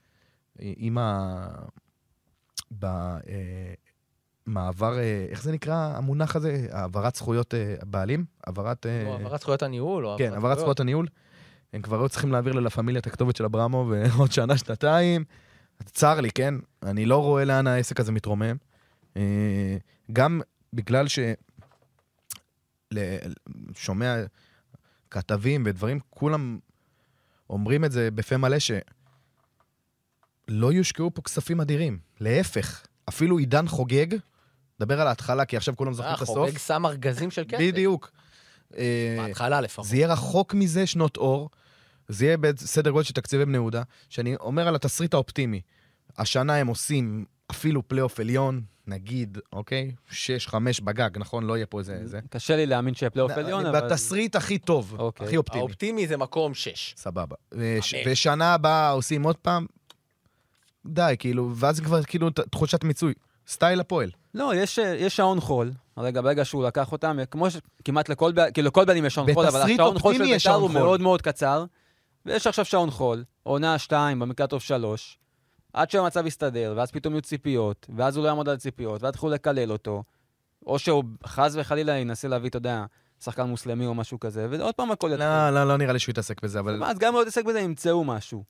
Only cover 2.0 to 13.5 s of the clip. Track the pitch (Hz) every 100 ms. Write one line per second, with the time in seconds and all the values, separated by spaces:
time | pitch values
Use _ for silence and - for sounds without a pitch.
2 | _ _ _ _ _ - - 107 98 92
3 | 90 82 - 98 90 92 90 90 _ _
4 | _ _ _ _ - 104 90 90 113 123
5 | 117 104 95 101 135 156 147 160 156 131
6 | 135 143 156 160 151 143 120 98 90 98
7 | 113 - - 117 117 117 104 101 101 98
8 | 95 151 170 _ - 92 104 120 117 117
9 | 104 113 107 143 - 135 139 123 147 190
10 | 113 104 120 101 120 139 160 139 127 147
11 | 165 - _ - - _ _ 107 104 110
12 | 135 - 143 127 123 131 117 117 117 127
13 | 113 - 127 - 107